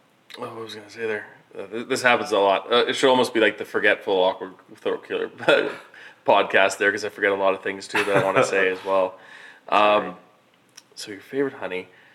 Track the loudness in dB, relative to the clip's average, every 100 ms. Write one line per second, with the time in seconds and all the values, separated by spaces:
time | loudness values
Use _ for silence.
0 | _ _ _ -16 -14 -14 -14 -16 -18 -8
1 | -6 -6 -8 -20 _ -16 -12 -10 -6 0
2 | 2 2 2 2 4 4 2 0 2 2
3 | 4 4 2 2 2 0 -6 -2 0 0
4 | 0 2 2 0 -8 -16 -20 -10 -6 -6
5 | -6 -6 -6 -4 2 2 2 -6 -16 -20
6 | -20 -6 2 2 4 4 2 2 0 0
7 | -4 -2 -2 0 0 -2 -4 -8 -6 -4
8 | 0 0 2 0 0 0 0 -2 -2 0
9 | -2 -4 -20 -20 -20 -20 -2 2 4 2
10 | 0 -10 _ _ _ _ _ _ -20 -18
11 | -16 -16 -8 -4 -4 -4 -8 -8 -10 _
12 | _